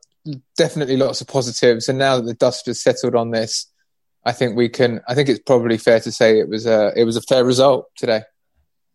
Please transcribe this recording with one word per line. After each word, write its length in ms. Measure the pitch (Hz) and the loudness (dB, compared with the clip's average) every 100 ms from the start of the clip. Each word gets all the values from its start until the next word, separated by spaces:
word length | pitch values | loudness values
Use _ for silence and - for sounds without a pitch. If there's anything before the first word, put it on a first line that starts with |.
| _ _ 160 135 - - | _ _ -14 -14 -8 -2
definitely 420 | 160 160 135 135 | -2 -2 -2 0
lots 240 | 135 110 | 0 -4
of 60 | - | -6
positives. 640 | 135 127 113 127 113 - | -4 -4 0 2 2 -2
And 80 | 131 | -2
now 200 | 139 131 | 0 0
that 80 | 117 | -2
the 100 | 117 | -2
dust 320 | 127 - - | -2 -2 -8
has 120 | 117 | -4
settled 360 | - 127 123 120 | -2 -2 0 -2
on 160 | 117 | -2
this, 340 | 113 117 - - _ _ _ _ _ 117 | -4 -4 -8 -10 _ _ _ _ _ -8
I 60 | |
think 240 | 120 127 110 | -2 -2 0
we 100 | 120 | -2
can, 320 | - 123 113 - | 0 0 -2 -4
I 80 | 127 | -2
think 140 | 139 | 0
it's 100 | 110 | -2
probably 380 | - 127 117 113 | 2 2 2 0
fair 240 | - 113 | 2 2
to 100 | 117 | 2
say 260 | - 113 110 | 0 4 4
it 120 | 78 | 2
was 160 | 107 113 | -4 0
a, 260 | 110 104 - | 2 2 2
it 80 | 117 | 0
was 100 | 113 | -2
a 60 | |
fair 240 | - 131 123 | 0 0 2
result 440 | 123 131 131 - - | 2 2 2 -4 -8
today. 280 | 120 110 110 _ _ _ _ _ _ | -4 -4 -6 _ _ _ _ _ _